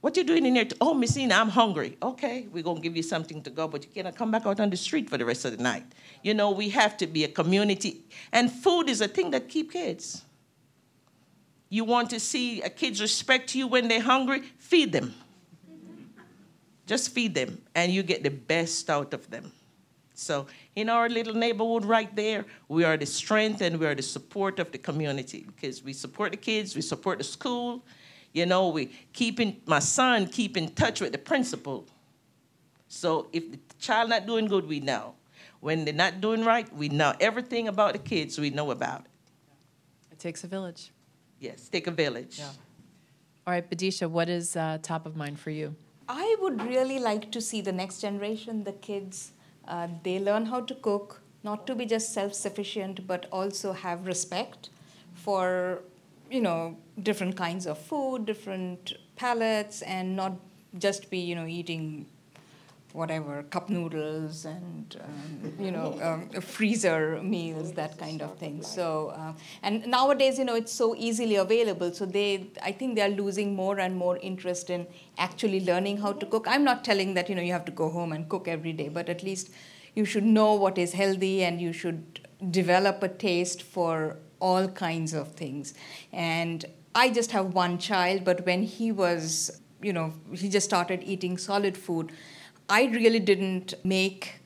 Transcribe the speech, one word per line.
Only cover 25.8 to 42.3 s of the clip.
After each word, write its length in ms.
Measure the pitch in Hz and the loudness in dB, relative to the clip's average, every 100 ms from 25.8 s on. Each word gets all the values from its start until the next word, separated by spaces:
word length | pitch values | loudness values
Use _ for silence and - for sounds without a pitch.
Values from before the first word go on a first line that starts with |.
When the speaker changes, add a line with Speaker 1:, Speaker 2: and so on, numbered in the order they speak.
Speaker 1:
we 100 | 135 | -12
support 380 | 135 127 - 208 | -12 -12 -4 -4
the 80 | 202 | -2
kids, 360 | - 220 202 - | 0 0 -2 -6
we 40 | |
support 380 | - 139 190 170 | -4 -2 -2 -2
the 60 | |
school. 600 | - - 269 240 240 240 - - - - - | -6 -6 -4 -2 -4 -6 -12 -20 -20 -20 -8
You 140 | 156 175 | -2 4
know, 220 | 185 185 | 4 4
we 180 | 156 131 - - | 2 -4 -8 -20
keep 280 | - 226 - | -2 -2 2
in, 200 | 220 - - | 0 0 2
my 140 | 151 | 2
son 460 | 139 - 262 240 185 | 4 4 4 4 2
keep 280 | - 208 190 | 0 -2 0
in 120 | 160 | -4
touch 260 | - 262 - | 2 0 2
with 120 | 170 | -4
the 60 | 180 | -4
principal. 680 | - 285 247 - 143 127 - _ _ _ _ _ _ _ _ _ _ | 0 0 0 -4 -8 -10 -12 _ _ _ _ _ _ _ _ _ _
So 380 | - 175 160 - | -4 0 0 0
if 180 | 165 165 | -6 -6
the 80 | 139 _ - | -14 _ -12
child 300 | - 220 226 | 0 2 4
not 160 | 226 196 | 2 2
doing 200 | 226 220 | 0 2
good, 200 | 196 160 | 2 0
we 120 | 151 | -4
know. 340 | 139 120 107 - _ _ - _ | -2 -2 -4 -16 _ _ -20 _
When 240 | 147 160 | -2 -2
they're 80 | 151 | 0
not 280 | 147 185 180 | 2 2 2
doing 240 | 208 226 | -2 2
right, 280 | 226 233 220 | 4 4 2
we 140 | 147 147 | -6 -2
know. 260 | 143 147 - | 4 4 4
Everything 460 | 208 220 247 233 226 | 2 2 -4 -2 -2
about 240 | 196 208 | 2 2
the 40 | 139 | 2
kids, 400 | 143 170 151 - | -2 -2 -2 -2
we 120 | 147 | -2
know 200 | 139 151 | -2 -2
about 300 | 123 127 131 | -2 -4 -4
it. 100 | - _ _ _ _ _ _ _ _ _ _ | -12 _ _ _ _ _ _ _ _ _ _
Speaker 2:
It 60 | 160 | -12
takes 260 | 175 165 | -10 -10
a 20 | 180 | -8
village. 460 | 190 185 170 - _ _ _ _ _ | -8 -8 -12 -20 _ _ _ _ _
Speaker 1:
Yes, 280 | 127 - - | -14 -14 -6
take 200 | 175 165 | -4 -2
a 20 | |
village. 480 | 165 147 117 127 | 0 0 0 -10